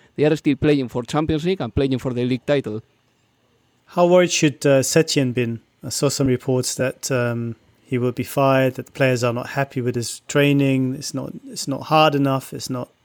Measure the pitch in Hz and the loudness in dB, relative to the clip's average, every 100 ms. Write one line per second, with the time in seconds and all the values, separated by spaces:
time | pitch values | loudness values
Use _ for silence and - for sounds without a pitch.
0 | _ - 147 156 - 135 151 147 123 123 | _ 0 0 2 0 2 2 2 0 -6
1 | 117 143 160 156 170 190 123 - 135 127 | -4 -2 0 -2 -2 -4 -4 -2 0 0
2 | 139 120 123 123 - 143 117 107 - _ | -2 -2 -2 -2 0 -2 0 -10 -12 _
3 | _ _ _ _ _ _ _ _ _ - | _ _ _ _ _ _ _ _ _ 0
4 | 175 180 175 - 156 131 143 135 131 165 | 4 6 4 2 0 2 2 4 4 2
5 | 160 147 127 120 117 113 _ _ 135 - | 2 0 0 -2 -4 -6 _ _ -10 -2
6 | 143 - 135 123 - 127 123 - 131 - | -2 0 0 0 0 -2 -2 -4 -4 -4
7 | - 131 120 117 117 113 _ _ _ 123 | -4 -2 -2 -4 -6 -10 _ _ _ -2
8 | 123 123 123 - 139 131 131 127 123 - | -2 -4 -6 0 2 4 2 -2 -14 0
9 | 135 123 123 120 - - 139 135 120 120 | 0 2 0 -2 -6 -4 -4 -2 -4 -4
10 | 117 - - 147 143 143 139 131 131 131 | -6 -10 -4 0 4 4 2 2 0 -4
11 | - - - - 269 233 - 131 - 156 | -8 -8 -10 -12 -14 -10 -8 -8 2 4
12 | 156 143 139 135 - 135 - 127 123 _ | 6 4 0 0 -4 -12 -8 -8 -8 _